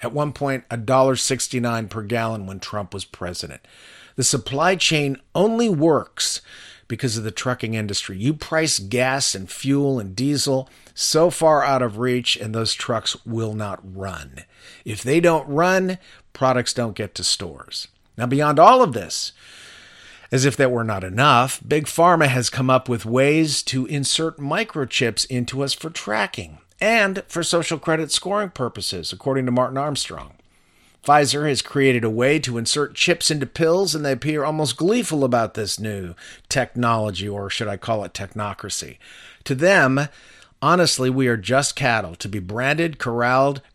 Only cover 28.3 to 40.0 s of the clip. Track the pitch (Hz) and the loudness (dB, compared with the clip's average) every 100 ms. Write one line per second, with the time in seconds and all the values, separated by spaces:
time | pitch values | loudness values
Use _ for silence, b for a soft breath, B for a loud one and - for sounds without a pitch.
28.3 | 208 196 - 120 - - 92 82 92 135 | -2 -4 -4 -6 -6 -8 -8 -8 -6 -2
29.3 | 135 127 123 127 135 147 135 - 82 - | 0 2 2 0 -2 -4 -4 -6 -10 -14
30.3 | - b b b b b b - 147 139 | -20 b b b b b b 4 6 6
31.3 | 139 151 127 - 143 135 120 113 110 127 | 2 0 -2 -2 2 4 4 2 2 2
32.3 | 156 127 117 113 151 143 - - 175 - | 2 0 -4 -2 -2 -2 0 0 2 0
33.3 | 151 131 - 160 180 190 156 147 127 147 | 0 -2 0 2 2 2 -2 -2 -2 -2
34.3 | 151 143 156 147 120 165 240 - 156 131 | -2 -2 -2 -2 0 2 2 0 0 2
35.3 | 120 110 - 101 - 107 101 90 85 B | 2 0 -4 -6 -6 -6 -6 -8 -12 B
36.3 | B - 135 120 123 120 113 107 90 101 | B -6 -4 -2 0 0 2 0 -4 -6
37.3 | 101 98 - 107 98 - 110 92 - 98 | -6 -6 -6 -6 -6 -4 -4 -4 -10 -10
38.3 | 107 104 98 101 - 76 - B B B | -8 -8 -8 -8 -8 -10 -16 B B B
39.3 | B - 135 175 196 135 131 | B -6 0 4 6 4 2